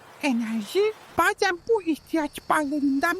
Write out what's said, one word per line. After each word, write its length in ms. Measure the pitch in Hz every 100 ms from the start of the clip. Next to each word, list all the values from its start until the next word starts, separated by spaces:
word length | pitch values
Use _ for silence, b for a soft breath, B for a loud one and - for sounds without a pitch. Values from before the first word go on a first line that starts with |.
| - -
enerji, 680 | 294 233 220 226 202 359 427 427 - -
bazen 420 | 349 415 392 349 -
bu 120 | 453
ihtiyaç 680 | 339 302 - 320 294 - -
barlarından 680 | 311 294 294 277 269 339